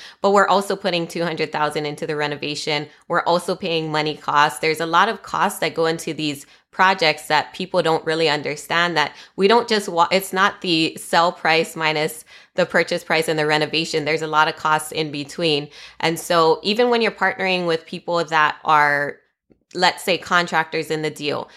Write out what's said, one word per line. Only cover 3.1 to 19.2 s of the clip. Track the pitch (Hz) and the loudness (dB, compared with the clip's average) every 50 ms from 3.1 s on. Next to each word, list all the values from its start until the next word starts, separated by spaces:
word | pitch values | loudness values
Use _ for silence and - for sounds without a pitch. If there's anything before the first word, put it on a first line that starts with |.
| 175 170 - | -2 -2 2
also | - 170 175 175 - 185 | 2 0 0 0 -2 -6
paying | - - 175 170 165 160 160 151 | -4 -4 -4 -2 -2 -2 -2 -2
money | 156 151 156 147 | -2 -2 -2 -6
costs. | 143 - - 143 147 147 156 151 - | -6 -6 0 2 4 4 2 2 -2
There's | - 160 156 156 | -2 -2 -2 -2
a | 165 | -2
lot | 165 165 175 190 220 | 0 2 2 2 2
of | 220 - - | 0 -6 -10
costs | - - 160 165 202 202 - | -6 -2 0 0 0 -2 -2
that | - 160 147 | -4 -4 -2
go | - 165 | 0 0
into | 160 160 160 - - 156 | 0 -2 -2 -6 -8 -6
these | 151 156 151 143 139 - _ _ _ _ _ _ | -4 -4 -4 -6 -6 -10 _ _ _ _ _ _
projects | - 190 185 196 190 - 156 151 - - - | 2 4 4 4 4 2 2 2 0 -2 2
that | 156 151 135 - - | 2 2 2 0 -8
people | - 185 180 - 180 160 | -10 -10 -2 0 0 2
don't | 160 160 160 - | 2 2 0 0
really | 160 160 160 165 156 | -2 0 0 2 0
understand, | 147 147 139 139 143 147 - - 160 170 175 175 170 | 0 0 -2 -6 -8 -8 -8 -4 0 0 0 2 2
that | 156 147 - - - - - _ | 0 0 0 -2 -12 -20 -18 _
we | - 190 | 0 4
don't | 196 - - - - | 4 4 4 4 2
just | 220 214 208 - | -2 -2 -2 -2
wa-, | 175 170 170 - | 2 2 2 4
it's | - 190 190 - - | 2 0 0 0 0
not | 185 190 202 - - | 2 2 2 0 -2
the | - 185 170 160 160 156 - | -2 0 0 2 2 0 -2
sell | - - - - 170 165 180 | -6 -8 0 2 2 2 2
price | 175 - - 165 160 160 165 160 - | 0 0 0 2 2 2 2 -2 -4
minus | 165 160 156 156 151 151 165 - - - _ - - - _ _ | -2 -2 0 0 0 -2 -2 -4 -8 -18 _ -20 -20 -20 _ _
the | - 175 | -2 -2
purchase | - - 180 165 - - 170 - | 0 2 0 0 0 -2 -6 -2
price | - 175 160 160 165 | -2 0 0 0 0
and | 160 156 | 0 0
the | 151 | 0
renovation. | 151 156 151 151 147 147 156 165 160 - 160 147 | 2 2 2 0 0 -2 -4 -4 -2 -4 -4 -2
There's | 147 156 156 156 | -2 -2 -2 -2
a | |
lot | 156 156 151 156 160 | 0 2 2 2 2
of | 160 | 0
costs | - - 160 156 156 156 - | -2 -2 0 0 0 -2 -4
in | - - 160 151 139 | -6 -6 -6 -6 -6
between. | 147 143 135 - - 175 165 151 143 147 147 - - - - - _ | -8 -10 -10 -6 -2 0 0 0 0 -2 -6 -14 -20 -20 -20 -12 _
And | - 160 170 165 | -2 -2 -2 -2
so | - - 180 170 165 160 156 - - | -2 0 2 4 6 4 4 2 0
even | 190 208 220 247 247 | -4 0 2 2 2
when | 240 233 | 2 2
you're | 226 208 208 | 0 0 0
partnering | - 196 190 - - 185 190 185 180 180 | 0 -2 -2 -2 -2 -2 -2 -2 0 0
with | 170 160 160 - | -2 -2 -2 -4
people | - - 170 - - 175 170 170 | -10 -14 -12 -6 -4 -2 -2 -2
that | 151 165 156 151 147 - - - | 0 2 2 4 2 2 -2 0
are, | - 156 151 147 147 143 143 143 143 - - | 2 4 4 4 4 2 0 -2 -4 -6 -12